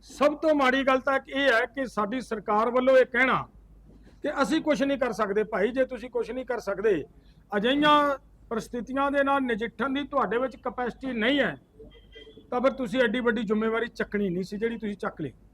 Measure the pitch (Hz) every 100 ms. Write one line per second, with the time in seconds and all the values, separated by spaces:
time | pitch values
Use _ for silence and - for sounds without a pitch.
0 | - - 277 302 320 302 262 262 269 262
1 | 269 269 262 269 277 226 247 - 262 -
2 | 208 254 240 220 190 208 226 240 254 262
3 | 247 233 262 190 131 - - - - -
4 | - - - 294 247 311 302 269 277 277
5 | 254 220 214 202 214 214 208 254 262 247
6 | 247 240 208 247 254 240 202 196 214 180
7 | 131 - - - _ 208 214 285 302 294
8 | 285 269 - - - 226 - 240 233 262
9 | 277 277 277 277 262 226 233 - 254 269
10 | 277 285 214 220 262 262 254 - 247 -
11 | 262 240 220 285 226 139 _ _ - -
12 | - - - - - 247 254 262 254 233
13 | 240 233 240 226 214 214 220 226 226 -
14 | 208 208 202 175 190 208 226 233 214 202
15 | 202 - 151 - -